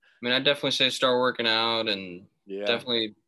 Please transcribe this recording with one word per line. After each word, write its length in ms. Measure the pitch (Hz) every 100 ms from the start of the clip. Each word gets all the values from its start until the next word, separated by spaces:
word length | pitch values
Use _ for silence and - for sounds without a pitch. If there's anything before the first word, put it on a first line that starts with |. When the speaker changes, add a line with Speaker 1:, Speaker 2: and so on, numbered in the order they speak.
| _ _
Speaker 1:
mean, 120 | 120
I 60 | 127
definitely 320 | 135 143 139
say 180 | - 131
start 300 | - 131 123
working 280 | 127 117 117
out 420 | 113 113 113 110
and 360 | 101 92 87 98 _ _
Speaker 2:
Yeah. 200 | 98 101
Speaker 1:
definitely 500 | 120 127 120 110 104